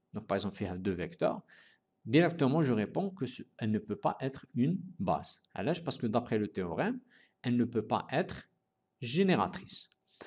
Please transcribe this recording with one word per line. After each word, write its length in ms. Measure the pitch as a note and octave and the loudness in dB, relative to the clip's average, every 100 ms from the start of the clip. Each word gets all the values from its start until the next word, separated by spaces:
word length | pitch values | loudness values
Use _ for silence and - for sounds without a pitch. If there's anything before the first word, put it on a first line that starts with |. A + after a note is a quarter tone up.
| _ | _
donc 120 | G#2 - | -12 -2
par 100 | G2 | 0
exemple 200 | G2 - | 0 -4
فيها 200 | G2 F#2 | -6 -2
deux 160 | G2 | -2
vecteurs, 500 | F2 E2+ - E3 G3+ - - - _ _ _ A2+ | -2 -4 0 0 0 -8 -20 -20 _ _ _ 2
directement 580 | C3+ E3+ E3+ C3+ D3+ | 4 4 4 4 4
je 100 | C#3 | 4
réponds 380 | A2 G#2 - F#3+ | 4 2 -2 -4
que 160 | - B2 | -4 -6
ce, 160 | - - - | -6 -12 -4
elle 140 | A2 | 0
ne 80 | G#2+ | 0
peut 160 | - G2+ | 0 -2
pas 220 | - - | -2 -2
être 280 | C3+ - - - | -4 -6 -6 0
une 240 | C#3 F#3+ - - | 2 0 -6 -4
base. 400 | F#2+ D2+ - - _ - | 0 0 -2 -14 _ -4
علاش ? 280 | G#2 E3+ | -2 -2
Parce 140 | - - | -4 -4
que 100 | A#2 | 0
d'après 320 | A#2+ B2 A2 | 0 0 0
le 80 | G#2 | 0
théorème, 520 | G2+ F2+ E2 F#3 B3+ - _ - _ | -2 -4 0 -2 -2 -10 _ -20 _
elle 120 | B2+ A#2+ | 0 2
ne 100 | A#2 | 2
peut 200 | A#2 - | 0 0
pas 220 | G#2 - | -2 0
être 380 | C3+ F#3+ - - _ _ _ _ _ | -2 -2 -6 -14 _ _ _ _ _
génératrice. 880 | A#2+ C#3+ G3 C#3 F#2 - - - - _ _ _ | -2 2 4 4 2 -2 -10 -12 -12 _ _ _